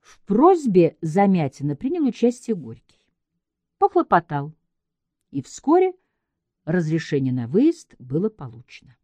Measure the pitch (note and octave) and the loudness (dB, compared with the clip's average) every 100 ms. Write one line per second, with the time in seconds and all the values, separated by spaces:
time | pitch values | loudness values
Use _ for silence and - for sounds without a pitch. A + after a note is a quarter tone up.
0 | _ - _ G3+ E4 F#4 C#4 F#3 E3 - | _ -20 _ 2 4 4 2 4 2 0
1 | D#3+ D#3+ G3+ F#3+ C#3+ - C#3+ C#3+ C4+ F4 | -4 0 2 2 0 -4 -6 -6 -6 -2
2 | C#4 - A#3 A#3+ - G#3 B2 A2+ _ _ | -2 0 -2 -2 -8 -8 -8 -18 _ _
3 | _ _ _ _ _ _ _ _ G4 F4+ | _ _ _ _ _ _ _ _ 0 0
4 | D#4+ F#3 - C#3+ C#3+ - _ _ _ _ | 2 0 0 -10 -10 -16 _ _ _ _
5 | _ _ _ C#3 - - - E4+ F#4 F#4 | _ _ _ -12 -10 -10 0 2 2 -4
6 | _ _ _ _ _ _ - F3 D#3 D#3+ | _ _ _ _ _ _ -4 -4 -2 -4
7 | - D3 C3 B2+ A#2 E3 D4 E4+ - _ | -4 -4 -2 -4 -2 2 2 0 -12 _
8 | B2+ C#3 G#3+ G#3+ C3+ A#2+ - - _ A#2+ | -8 -4 -4 _ -20 -20 -20 -20 _ _